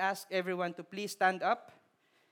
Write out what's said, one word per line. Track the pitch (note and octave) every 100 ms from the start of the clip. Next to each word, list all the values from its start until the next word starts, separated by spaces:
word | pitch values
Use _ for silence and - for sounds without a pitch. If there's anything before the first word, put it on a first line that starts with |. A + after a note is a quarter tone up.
ask | F#3+ F#3+ -
everyone | F#3 F3+ F3+ F3
to | E3+
please | E3+ F#3+ G#3
stand | - F#3 F#3 F3
up | A#3+ - - _ _ _ _ _